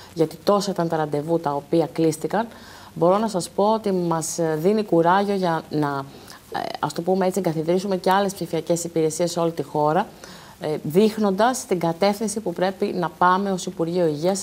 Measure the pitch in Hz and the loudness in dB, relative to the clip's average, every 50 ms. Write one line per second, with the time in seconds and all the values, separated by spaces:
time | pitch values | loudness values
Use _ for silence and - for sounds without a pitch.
0 | - - - 165 156 156 - - - - 202 202 190 196 180 - 170 165 165 156 | -20 -8 -2 -2 -2 -2 -2 -2 0 2 2 2 0 -2 -2 -2 -2 -2 -2 -2
1 | 156 151 147 147 147 160 165 160 165 143 143 143 143 - 170 165 156 143 - - | -2 -2 -4 -4 -2 0 -2 0 0 -2 -2 -4 -2 0 0 0 0 0 0 0
2 | 165 160 156 - - 156 - 202 233 220 - - - - - - - - - 160 | 0 0 0 -2 -4 -2 -2 -2 -2 -4 -10 -18 -20 -20 -20 -20 -20 -16 -2 2
3 | 165 175 190 208 226 214 - 175 165 - - - 196 214 220 214 220 202 190 180 | 4 4 4 4 2 -2 -2 -4 -6 -4 -2 0 2 2 2 0 0 -2 -2 0
4 | 175 170 165 160 156 - - - 165 160 156 156 160 196 214 220 208 - 170 165 | 0 0 -2 -2 -4 -4 -4 -2 0 0 0 0 2 2 2 2 2 2 2 4
5 | 165 170 185 202 202 202 202 190 185 170 165 160 - - - 151 151 143 143 139 | 6 6 4 4 2 0 0 0 0 0 0 -2 -4 -4 -2 -2 0 0 -2 -4
6 | 135 139 - - - - - - - - - - 50 - - - - 147 - - | -6 -10 -14 -20 -20 -20 -20 -20 -16 -10 -8 -6 -6 -6 -6 -6 -6 -4 -4 -4
7 | 170 180 190 190 180 185 185 202 180 170 151 160 156 165 180 190 190 202 190 180 | -2 0 0 2 2 0 0 0 0 0 -2 0 0 0 0 0 0 -2 -2 0
8 | - 185 185 196 202 190 196 - 170 165 - 160 156 - 170 170 - 170 - 165 | 2 2 2 2 2 0 -2 -6 -6 -4 -4 -4 -2 -2 -2 -2 -2 -2 0 0
9 | 156 156 156 - 175 170 - 175 170 165 165 165 139 - - 151 147 151 156 185 | 0 0 0 0 -2 -2 0 0 0 0 -2 -4 -6 -4 -2 0 2 2 2 2
10 | - - - - - - - - - - - - 165 151 151 - - 160 147 190 | 0 -2 -8 -18 -20 -20 -20 -20 -20 -20 -14 -8 -6 -4 -4 -4 -4 2 4 4
11 | 220 214 214 214 214 202 190 190 214 254 262 254 - - 196 170 170 165 165 165 | 4 4 4 2 0 2 2 4 2 2 2 -2 -2 -4 -2 0 0 -2 0 2
12 | 196 202 202 208 226 202 - 220 - 180 170 - 180 196 196 - 202 - - 185 | 2 0 2 0 -2 -4 -4 -4 -6 -6 -4 -2 -2 -2 -2 -2 -4 -2 -2 -2
13 | 170 160 - - 180 180 185 196 202 196 190 175 - 185 185 - 165 165 175 185 | -2 -4 0 2 4 4 4 2 2 -2 -2 -4 -4 -6 -4 -4 -4 -2 0 2
14 | 170 156 147 143 160 180 196 190 | 2 0 0 0 0 0 0 -2